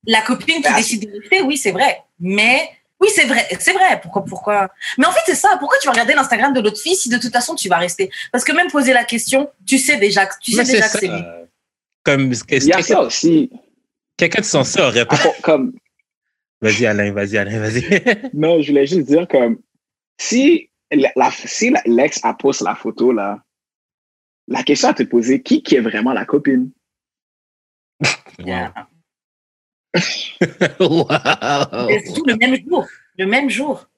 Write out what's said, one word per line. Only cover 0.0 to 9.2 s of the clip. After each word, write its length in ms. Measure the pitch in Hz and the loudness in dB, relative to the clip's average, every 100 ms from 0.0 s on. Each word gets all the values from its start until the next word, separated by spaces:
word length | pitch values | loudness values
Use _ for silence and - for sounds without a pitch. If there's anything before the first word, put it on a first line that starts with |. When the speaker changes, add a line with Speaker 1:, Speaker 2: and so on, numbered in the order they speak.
| - | 0
Speaker 1:
la 160 | 220 | -2
copine 400 | 220 254 - 330 | 0 -4 -2 0
qui 60 | 277 | 2
Speaker 2:
Ah. 80 | 220 | 0
Speaker 1:
décide 340 | 226 220 208 | 0 -4 -8
de 80 | 202 | -12
rester, 220 | - 381 | -2 0
oui, 160 | 277 294 | 0 -2
c'est 140 | 202 | -2
vrai. 320 | 180 277 - _ _ | 0 0 0 _ _
Mais, 500 | 175 202 220 269 320 _ _ _ | -4 0 2 2 -2 _ _ _
oui, 60 | 415 - | 0 2
c'est 100 | 269 | 2
vrai, 220 | 262 - 185 | 0 -2 -4
c'est 140 | - | -2
vrai. 260 | 381 370 233 | 2 2 0
Pourquoi, 240 | 165 202 | -4 -8
pourquoi ? 460 | 196 185 202 208 190 _ - - | -6 -8 -2 -2 -2 _ -8 0
Mais 80 | 320 | 2
en 40 | |
fait, 100 | 370 640 | 2 0
c'est 80 | |
ça. 220 | 294 403 370 | 2 2 2
Pourquoi 220 | 285 539 | 2 0
tu 60 | 294 | 2
vas 60 | |
regarder 200 | 233 233 | 0 2
l'Instagram 400 | 302 262 220 269 | 2 2 0 2
de 60 | 254 | 2
l'autre 180 | 214 208 | 0 -2
fille 160 | 320 370 | -2 -2
si 140 | 240 | 0
de 80 | 240 | -2
toute 160 | 240 | 0
façon 220 | 240 240 320 | -2 -2 -6
tu 120 | 190 | -2
vas 80 | 170 | 0
rester ? 340 | 175 - 190 - - | 0 -2 -6 -6 -6
Parce 120 | 247 | -2
que 80 | - | 0
même 180 | 302 359 | 0 0
poser 240 | 294 254 | 2 4
la 120 | 254 233 | 2 2
question, 440 | 233 | -6